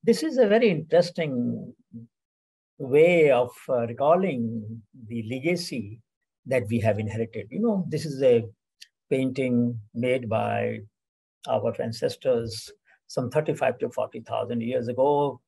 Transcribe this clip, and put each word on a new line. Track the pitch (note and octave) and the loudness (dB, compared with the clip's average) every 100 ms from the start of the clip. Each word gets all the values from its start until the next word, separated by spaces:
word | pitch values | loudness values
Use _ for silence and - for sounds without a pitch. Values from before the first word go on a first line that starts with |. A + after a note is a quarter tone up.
| E3+ | 2
This | A#3 | 2
is | D#4 B3+ | 2 2
a | A3 | 4
very | G#3+ A#3+ | 6 4
interesting | D#3+ - E3 F3 - D#3 B2+ A#2+ A2+ G2 - _ A#2 A#2 _ _ _ _ _ _ _ | 2 2 2 2 -2 -4 -2 -2 -4 -10 -18 _ -20 -20 _ _ _ _ _ _ _
way | C3+ C#3+ E3+ F3 D3+ | 2 6 6 6 6
of, | B2 B2 - - | 6 2 -4 -4
uh, | B2+ A#2 | -2 -2
recalling | A#2+ C#3+ F3 F#3+ C3 A2+ A2+ G#2+ A2+ _ C3+ A2 | 0 4 4 2 -2 -4 -6 -10 -14 _ -20 -10
the | A#2 G#2+ | -10 -6
legacy | C3 D3+ F3 - C3+ G2+ A2+ _ _ _ _ - | -4 -2 -2 -4 -8 -10 -14 _ _ _ _ -2
that | C3 G#2 | -2 0
we | A#2 | 0
have | A2 G#2 | 0 0
inherited. | G#2+ A2 A2+ A2 G2+ | -4 -4 -6 -8 -10
You | F#3 | -4
know, | A#3 G3+ D#3+ | -2 0 -2
this | D3 D#3 | -6 -6
is | C3+ | 0
a | C3+ A#2 G#2+ - _ _ - _ _ | 4 4 0 -14 _ _ -20 _ _
painting | C3+ C3 B2+ B2+ B2 A#2+ A#2 G#2+ | -2 -2 -2 0 2 0 -2 -10
made | A#2 B2 B2+ A#2 | -4 0 0 0
by | A2 A2 A2 A2 A2 G#2 _ _ _ _ _ - | -2 -2 -2 -2 -6 -12 _ _ _ _ _ -4
our | A#2 A2+ - | -2 -2 -4
ancestors | A#2+ A2+ C#3 - C3+ A#2+ A#2 - - - _ _ _ | -6 -4 -4 -2 -2 0 -2 -10 -16 -20 _ _ _
some | - B2 | -6 -2
thirty-five | D#3 D#3 D3+ B2+ - | -2 -2 -2 -2 -2
to | A#2+ | -6
forty | A#2 A2 A#2 | -4 -8 -8
thousand | A2+ A2+ G#2+ A#2+ | -8 -6 -4 -4
years | A2+ B2+ A#2+ | -4 -4 -4
ago. | B2 C#3 D3 C#3+ B2+ | 0 2 2 0 -4